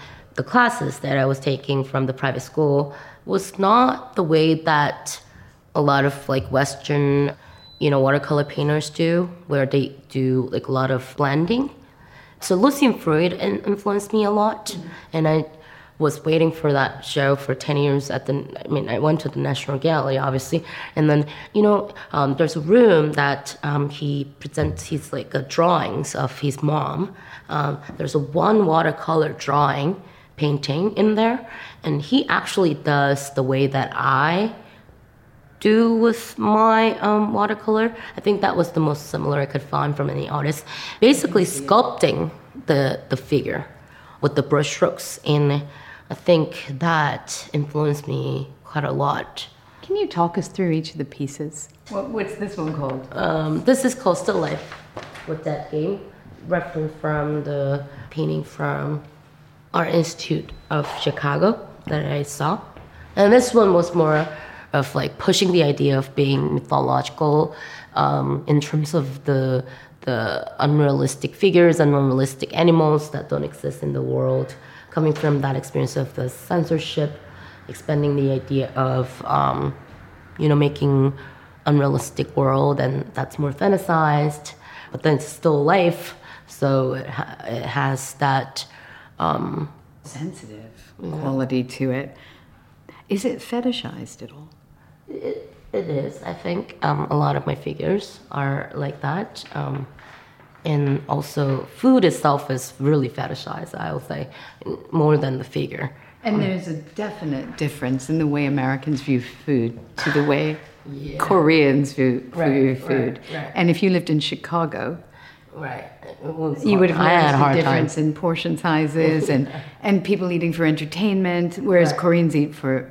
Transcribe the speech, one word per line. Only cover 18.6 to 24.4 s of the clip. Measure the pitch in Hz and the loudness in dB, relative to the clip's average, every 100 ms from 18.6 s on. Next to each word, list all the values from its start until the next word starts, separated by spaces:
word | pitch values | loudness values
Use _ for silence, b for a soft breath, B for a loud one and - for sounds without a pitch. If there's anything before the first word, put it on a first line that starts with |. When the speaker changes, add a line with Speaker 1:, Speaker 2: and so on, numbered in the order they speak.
Speaker 1:
I | - | -4
mean, | 143 101 | -4 -2
I | 113 | 0
went | 151 156 | 0 0
to | 147 | -2
the | 139 | -4
National | 139 135 - 139 | -4 -4 -4 -2
Gallery, | 165 160 135 135 | 0 0 0 -2
obviously, | 139 131 - 165 165 B B - | 0 -2 -2 -4 -4 B B 2
and | 151 | 4
then, | 151 147 B B | 4 2 B B
you | 208 | 2
know, | 208 208 - - B | 4 4 0 -12 B
um, | - 139 135 | -2 0 2
there's | 160 160 | 0 0
a | |
room | 151 226 233 170 151 | 4 6 8 8 4
that, | 147 143 139 - - | 2 0 -2 -6 -8
um, | 147 147 143 | -2 0 -2
he | 143 147 143 139 - | -4 -4 -4 -6 -10